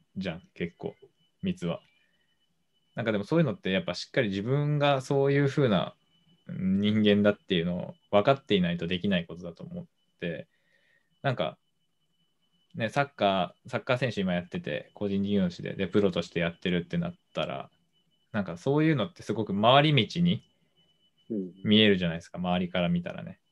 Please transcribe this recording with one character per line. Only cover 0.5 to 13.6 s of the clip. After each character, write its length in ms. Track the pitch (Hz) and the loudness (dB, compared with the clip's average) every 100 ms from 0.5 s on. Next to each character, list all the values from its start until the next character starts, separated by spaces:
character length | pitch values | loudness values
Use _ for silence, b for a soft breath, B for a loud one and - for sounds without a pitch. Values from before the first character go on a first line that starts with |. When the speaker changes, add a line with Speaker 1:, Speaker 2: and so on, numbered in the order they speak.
Speaker 1:
結 200 | - - - | -8 -8 -8
構、 180 | - - - _ _ _ | -12 -12 -20 _ _ _
ミ 120 | 98 | -6
ツ 120 | 90 85 | -4 -6
は。 140 | 80 - _ _ _ _ _ _ _ _ _ _ - | -6 -10 _ _ _ _ _ _ _ _ _ _ -6
な 60 | |
ん 40 | 117 | -2
か 60 | |
で 60 | 107 | -2
も 60 | |
そ 120 | 98 160 | 0 2
う 20 | |
い 40 | |
う 20 | |
の 80 | 156 | 2
っ 80 | 98 | 0
て 100 | 95 | -2
や 100 | 95 | -2
っ 40 | |
ぱ 100 | 87 | -2
し 140 | 90 - | -6 -4
っ 20 | |
か 120 | - | -2
り 80 | 117 | -2
自 120 | 98 | -2
分 360 | 107 139 147 147 | -2 -2 0 0
が 220 | 143 139 | 2 0
そ 240 | 131 139 139 | 0 0 2
う 60 | |
い 60 | 143 | 2
う 100 | 143 | 2
風 200 | 131 131 | 2 2
な 260 | 92 64 - _ _ _ _ - | 2 0 -8 _ _ _ _ -14
人 480 | 90 95 95 104 107 | -6 0 2 2 4
間 180 | 104 101 | 4 6
だ 80 | 104 | 4
っ 80 | 101 | 2
て 160 | _ | _
い 80 | 90 | -2
う 40 | 85 | 0
の 100 | 87 | -4
を 180 | - - _ | -8 -14 _
分 140 | 104 | 2
か 80 | 104 | 4
っ 120 | 139 | 2
て 120 | - 101 | 2 2
い 60 | |
な 100 | 87 | 2
い 60 | 87 | 0
と 100 | 85 | -4
で 100 | 90 | -2
き 100 | 101 | 0
な 100 | 92 | -2
い 80 | 85 | -2
こ 100 | 82 | -10
と 80 | |
だ 80 | 87 | -14
と 100 | 85 | -14
思 200 | 87 87 | -14 -14
っ 40 | 85 _ _ _ | -16 _ _ _
て、 300 | 87 80 - _ _ _ _ _ _ _ | -8 -8 -12 _ _ _ _ _ _ _
な 100 | 139 | -6
ん 40 | 123 | -4
か、 220 | 80 - _ _ _ _ _ _ _ _ _ _ _ | -4 -8 _ _ _ _ _ _ _ _ _ _ _
ね、 140 | - 110 | -6 -2
サ 140 | 143 | -2
ッ 80 | 143 | -2
カ 400 | - 101 95 90 - | 2 2 2 0 -6